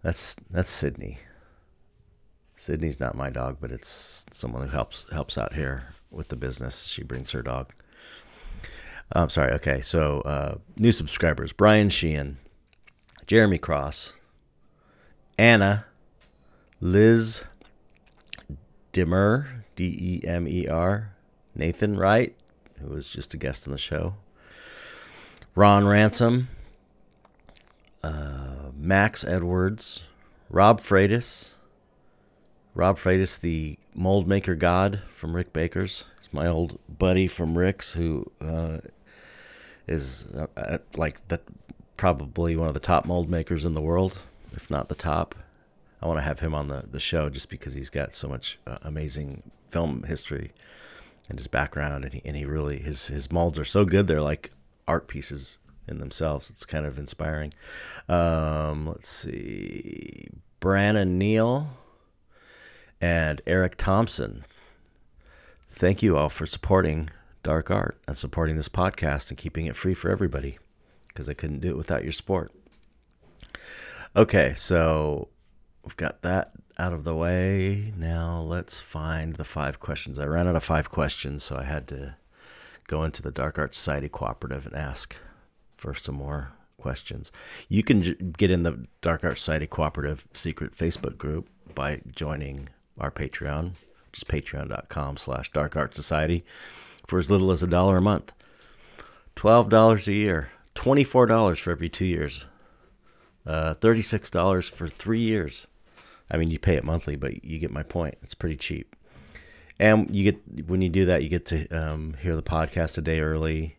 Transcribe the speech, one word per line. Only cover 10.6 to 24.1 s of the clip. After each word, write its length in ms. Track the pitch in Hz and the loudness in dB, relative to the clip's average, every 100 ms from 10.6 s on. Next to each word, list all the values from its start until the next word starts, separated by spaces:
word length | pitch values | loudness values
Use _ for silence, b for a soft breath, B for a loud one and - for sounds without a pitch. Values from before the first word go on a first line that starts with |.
| - - | -14 2
new 140 | 110 | 4
subscribers: 600 | 107 76 - 82 73 73 | 4 0 0 0 0 -4
Brian 360 | - 104 107 104 | 4 8 8 6
Sheehan, 480 | - 82 76 71 71 - _ _ _ _ _ _ - - | 4 0 -2 -4 -10 -18 _ _ _ _ _ _ -20 4
Jeremy 320 | 110 107 87 | 6 8 4
Cross, 560 | - 73 69 - - - _ _ _ _ b b b b b b _ - | 2 -2 -2 -6 -10 -14 _ _ _ _ b b b b b b _ 4
Anna, 480 | 113 117 98 104 - _ _ _ _ _ b b b b | 8 8 6 4 -2 _ _ _ _ _ b b b b
Liz 640 | 90 95 110 117 113 113 - - - _ _ _ _ _ _ - - 69 - _ _ | 2 8 8 8 4 -2 -6 -20 -20 _ _ _ _ _ _ -20 -16 -16 -16 _ _
Demer, 680 | - 87 90 101 120 143 127 107 - | 0 2 4 4 4 0 -12 -16 -4
D 460 | 90 - 90 87 | -4 -2 -4 -4
E 40 | - | -2
M 200 | 87 85 | -2 -2
E 200 | 90 85 | -2 -2
R, 480 | 82 87 104 107 98 _ _ _ | 0 2 0 -4 -14 _ _ _
Nathan 440 | - 80 85 104 101 | -4 -4 0 0 2
Wright, 380 | 92 107 123 - _ _ _ - | 4 4 2 -6 _ _ _ -16
who 100 | 71 | -10
was 200 | 71 73 | -10 -10
just 240 | - - | -12 -12
a 40 | 76 | -6
guest 300 | 71 67 71 | -6 -6 -8
on 60 | |
the 40 | 69 | -8
show, 380 | - 76 82 | -4 -4 -4